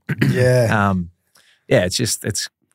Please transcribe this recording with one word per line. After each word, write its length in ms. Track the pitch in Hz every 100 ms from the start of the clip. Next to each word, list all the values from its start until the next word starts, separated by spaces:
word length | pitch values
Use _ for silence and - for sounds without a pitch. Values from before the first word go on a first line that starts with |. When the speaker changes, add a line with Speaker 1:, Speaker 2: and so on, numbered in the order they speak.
| -
Speaker 1:
<clears throat> 0 | - 139
Speaker 2:
Yeah. 580 | 127 127 127 117 110 101
Speaker 1:
Um, 200 | 95 87 _ _ _ _ _ -
yeah, 160 | 120 90
it's 100 | -
just, 280 | 117 - -
it's 240 | - - _ _